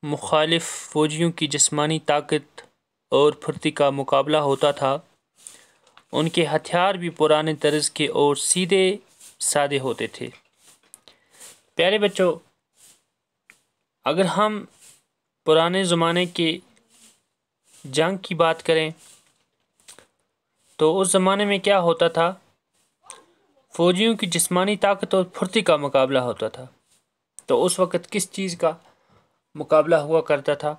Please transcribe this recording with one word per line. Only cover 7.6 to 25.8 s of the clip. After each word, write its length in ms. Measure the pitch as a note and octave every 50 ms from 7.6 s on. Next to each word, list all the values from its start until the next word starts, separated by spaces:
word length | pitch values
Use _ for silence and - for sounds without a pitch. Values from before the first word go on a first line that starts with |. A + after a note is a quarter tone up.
| - D3 D3 D3+ D3 -
के 180 | - - C#3+
और 300 | C#3 D#3 - C#3+ C#3+ C#3+
सीधे 600 | C#3 - - - F3+ F#3 E3+ G3 F#3+ E3+ F#3 G3 G#3 _ _ _ _ - - _ _
सादे 360 | - - - D3 C#3+ C#3+ C#3+
होते 320 | C3+ C3 C3 A2+ - A#2+ G#2+ - -
थे। 120 | B2 A#2+ - - _ _ _ _ _ _ _ _ _ _ - _ _ - _ _ _ _ _ _ - - - _ _ _ _
प्यारे 240 | - E3 F#3 G3+ G#3+
बच्चों, 320 | G#3 G3+ G3 - F#3 F3+ D#3 - _ _ _ _ _ _ _ _ - - _ _ _ _ _ _ _ _ _ _ _ _ _ _ _ _ _ _ _ _ _ _ _
अगर 200 | B2+ D3+ E3+ F#3+
हम 400 | F3 D#3+ F3+ G#3 G#3+ G#3+ G3+ - - _ _ _ - - _ _ _ _ _ _ _ _ _ _
पुराने 360 | - D#3 D#3 E3 E3+ F3+ F#3+ G3
ज़माने 400 | F3 F3 E3+ E3 E3 E3+ F3 F3+
के 320 | F3 F3 - E3+ D#3+ D#3 - _ _ _ _ _ _ _ _ _ _ _ _ _ _ _ _ _ _ _ _ _ _ _ - _
जंग 340 | C#3+ C3 D3 D#3+ F3 G3 F#3+
की 160 | - - F#3+
बात 260 | D#3 E3+ E3 E3 E3
करें 320 | - - E3 D#3+ D#3+ D#3 D#3+ _ - - - _ _ _ _ _ _ _ _ _ _ _ _ _ _ - - - _ _ _ _ _ _ _ _ _ _ _ _ _ _ _ -
तो 120 | D#3 D#3 E3
उस 160 | F#3+ F#3+ F#3
ज़माने 340 | - G3 F#3 F#3+ G3 G3+ G#3
में 140 | G3+ G3+ G3
क्या 180 | F#3+ G3+ G3+
होता 300 | F#3+ F3 E3+ E3 - E3+ E3+
था, 200 | E3+ E3 E3 F3 C#4+ - _ _ _ _ _ _ _ _ _ _ _ _ _ - - - _ _ _ _ _ _ _ _ _ _ _
फ़ौजियों 420 | - E3+ F3 F3+ F3+ G#3+ A3+ A3+
की 120 | - -
जिस्मानी 480 | F3+ E3 E3+ - - F3+ F3+ F#3 G3+ G#3
ताकत 380 | G3 - G3 G3+ G3 - - -
और 80 | F#3+ F3+ F3 -
फुर्ती 260 | - - F#3 - A3+
का 160 | F#3+ - E3
मुकाबला 420 | D3